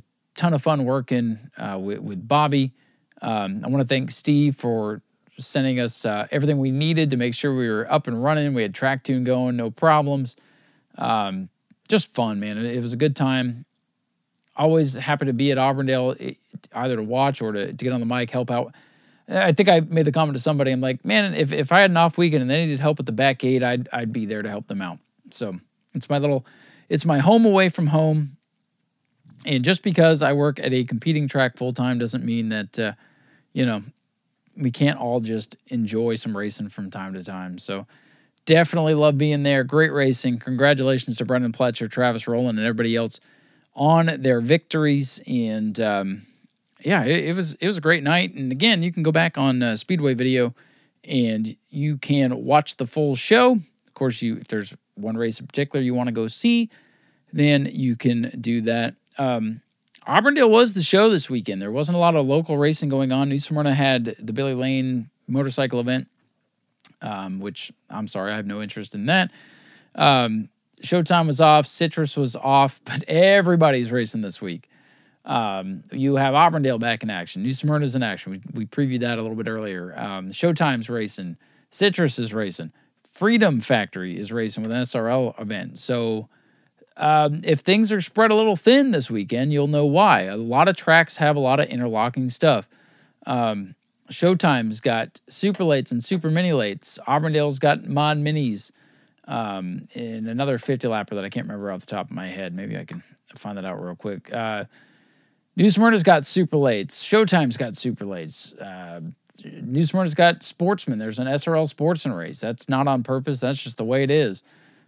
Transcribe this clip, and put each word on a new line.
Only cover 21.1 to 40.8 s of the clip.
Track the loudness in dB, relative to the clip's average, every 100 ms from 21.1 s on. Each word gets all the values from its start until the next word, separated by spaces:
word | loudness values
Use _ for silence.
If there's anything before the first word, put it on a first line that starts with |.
| 2 2 0
if, | 0
if | 0 4
I | 6
had | 6
an | 6
off | 4 4
weekend | 2 2
and | 0
they | 0 0
needed | 0
help | 0 0
at | -2
the |
back | 0 0 2
gate, | 2 2
I'd, | 2 -2 -2
I'd | -4 -4
be | -4 -4
there | -6
to | -6
help | -8 -8
them | -6
out." | -6 -8 _ _ -18
So | -10 -8 -10 _ _ _
it's | -10 -4
my | -2
little, | 0 -2 -4 _ -20 _ -4
it's | -2 2
my | 4
home | 6 6 8
away | 6 4
from | 2 2
home. | 4 4 2 -2 -8 _ _ _ _ _ _ _ _ _ -10 -2
And | 0
just | 2 0
because | 2 4 6 6
I | 2
work | 2 0 0
at | -2
a | 0
competing | -2 -2 -2 0 0
track | 0 0 -2
full | -6
time | -2 -2 -2
doesn't | -2 -4 -4
mean | -2 -2
that, | -4 -6 -6
uh, | -6 -6 _ _ _ _ _
you | -2 -2
know, | -2 -8 -20 _ _ _ _ _ -6
we | -4
can't | 0 0 0
all | -2 -2
just | -2 -6 -6 -16 -8
enjoy | -4 -2 0 0 -2
some | -4 -6
racing | -6 -6 -10
from | -10 -10
time | -10 -10
to | -10
time. | -10 -10 -10 -12
So | -8 -10 -10 _ _ _ _ _ 2
definitely | 4 4 2 2 4
love | 4 4
being | 2 0
there. | 2 0
Great | 2 2 2
racing. | 2 0 0 -2 -4
Congratulations | -4 2 2 4